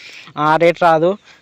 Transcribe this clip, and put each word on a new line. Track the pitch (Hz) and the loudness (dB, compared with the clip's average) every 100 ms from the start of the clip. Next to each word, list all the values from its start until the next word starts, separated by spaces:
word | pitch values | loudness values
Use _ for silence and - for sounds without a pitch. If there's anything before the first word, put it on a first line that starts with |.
| - - - 147 | -20 -20 -18 -6
ఆ, | 151 156 | -2 0
రేట్ | 170 165 | 0 0
రాదు. | 175 160 170 202 _ _ | 0 0 -2 -4 _ _